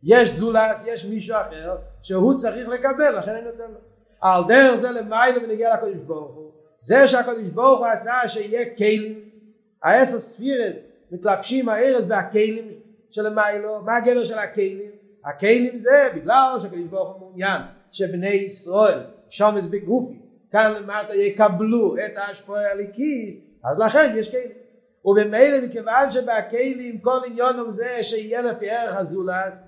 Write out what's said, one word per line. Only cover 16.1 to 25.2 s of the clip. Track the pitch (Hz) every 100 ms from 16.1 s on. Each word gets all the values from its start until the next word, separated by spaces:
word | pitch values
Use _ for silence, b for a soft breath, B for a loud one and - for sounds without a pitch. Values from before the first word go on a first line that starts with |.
בגלל | 165 160 247 262 254
שהקדוש | 190 175 170
ברוך | 190 185
הוא | 190
מעוניין | 185 185 190 180 131 - _
שבני | - 190 175 185
ישראל, | 202 196 - 170 190 214 170 - - _
שמש | - 208 208
בגופי, | 170 202 165 247 - - - _ _
כאן | 208 220 214
למטה | 196 208 208
יקבלו | 202 202 196 214 180 220 233 202 170 208
את | 196
ההשפעה | 202 202 - 208 208
הליקית, | 202 202 208 294 269 214 - _ _
אז | 123 151
לכן | 220 247 294 220
יש | 214
כלים. | 254 247 - - _ _ _
וממילא | - 202